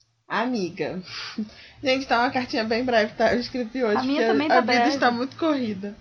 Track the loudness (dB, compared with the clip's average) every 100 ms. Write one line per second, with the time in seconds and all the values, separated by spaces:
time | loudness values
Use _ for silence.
0 | _ _ -8 -4 -2 -2 -4 -4 -6 -6
1 | -10 -12 -10 -8 -10 -12 -20 -6 -2 -2
2 | 0 2 2 0 -2 -2 -2 -2 2 2
3 | 2 2 2 2 -2 -6 -4 -2 0 2
4 | 2 2 2 2 4 4 4 4 2 2
5 | 2 0 -4 -2 -2 0 -2 -6 -8 -12